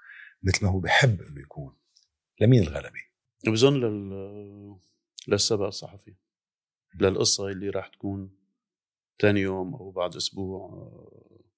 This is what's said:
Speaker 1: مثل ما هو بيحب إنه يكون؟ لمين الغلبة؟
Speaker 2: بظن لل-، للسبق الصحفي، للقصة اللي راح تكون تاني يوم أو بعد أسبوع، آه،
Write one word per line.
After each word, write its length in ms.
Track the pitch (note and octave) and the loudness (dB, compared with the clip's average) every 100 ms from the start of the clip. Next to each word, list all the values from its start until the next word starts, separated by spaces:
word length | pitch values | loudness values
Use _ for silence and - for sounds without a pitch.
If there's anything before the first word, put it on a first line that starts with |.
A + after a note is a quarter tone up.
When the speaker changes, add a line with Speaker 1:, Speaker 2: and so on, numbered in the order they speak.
| - - - _ | -20 -20 -20 _
Speaker 1:
مثل 220 | F#2+ - G2 | 0 2 2
ما 60 | |
هو 80 | F#2+ | 0
بيحب 420 | F2 - A#2+ F2+ | 2 4 4 2
إنه 200 | - C#2+ | -4 -14
يكون؟ 360 | - - C#3 _ _ _ _ _ _ - | -14 -14 -16 _ _ _ _ _ _ 2
لمين 220 | A2 B2 | 6 6
الغلبة؟ 440 | D#2 C#2+ - - - _ _ _ A2+ | 6 -2 -10 -18 -20 _ _ _ 0
Speaker 2:
بظن 320 | A2 C3+ C#3 | 4 4 4
لل-، 1000 | A#2 G#2 G2 G2 G2+ G#2 G2+ G2+ G2+ G2 _ _ _ - - | 0 -4 -8 -10 -12 -14 -16 -18 -18 -20 _ _ _ -16 -2
للسبق 380 | G#2 - G#2 G2+ | 0 2 0 -2
الصحفي، 500 | - - G2+ - _ _ _ _ _ _ _ _ - | -8 -14 -20 -20 _ _ _ _ _ _ _ _ 0
للقصة 480 | G2 F#2+ A#2 - G2 | 2 4 2 2 -2
اللي 220 | F#2+ G2+ | -6 -6
راح 180 | F#2+ - | -6 -10
تكون 500 | - G2 G2 F#2+ _ _ _ _ _ _ _ _ - | -10 -8 -8 -10 _ _ _ _ _ _ _ _ 2
تاني 220 | G#2 G2+ | 2 4
يوم 340 | F#2+ F#2+ F#2 | 0 -2 -6
أو 180 | - F#2+ | -10 -10
بعد 240 | F#2 F2 F2 | -4 -4 -4
أسبوع، 500 | - F#2+ F#2 F#2+ G2 | -6 -6 -8 -8 -12
آه، 800 | F#2+ - - - - _ _ _ | -16 -18 -20 -20 -20 _ _ _